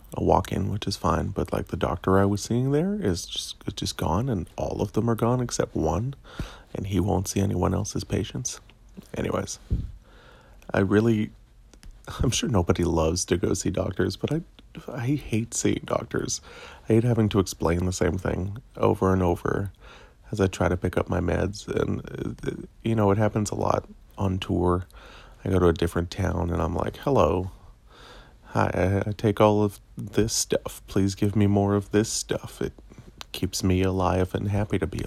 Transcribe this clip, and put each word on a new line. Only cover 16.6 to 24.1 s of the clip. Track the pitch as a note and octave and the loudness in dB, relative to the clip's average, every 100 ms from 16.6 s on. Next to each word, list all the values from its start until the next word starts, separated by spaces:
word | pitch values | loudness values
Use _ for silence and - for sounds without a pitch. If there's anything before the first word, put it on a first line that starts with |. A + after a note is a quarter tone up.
| - - - | -18 -8 2
I | |
hate | A2 | 4
having | A#2+ A2+ G#2+ | 4 4 4
to | G2+ | 4
explain | F2+ - E2 F2 F2+ | 2 0 0 2 0
the | |
same | F#2 E2+ - | 0 0 0
thing | - D#2 G2 G2 - - | -2 -2 -4 -8 -14 0
over | G#2+ G2+ F#2+ | 2 4 4
and | F#2+ | 4
over | F2+ E2+ - - G2 - - - - - - | 2 2 0 -2 -4 -10 -20 -20 -20 -20 -6
as | G#2 | 0
I | F#2+ | 0
try | - F2+ | 2 0
to | F2 | 2
pick | F2+ - | 0 -2
up | - | -2
my | F2+ | -2
meds, | F2 E2+ F#2 G#2 - | 0 0 -2 -6 -4
and, | - - - - - - - - | -2 -2 -4 -8 -8 -8 -6 -8
uh, | - - - | -8 -12 -6
you | A#2 | -2
know, | A2+ G2+ | 2 4
it | G2 | 4
happens | G#2+ A2 G2+ | 2 0 -2
a | |
lot | - - - - - - | -2 0 -2 -4 -14 -16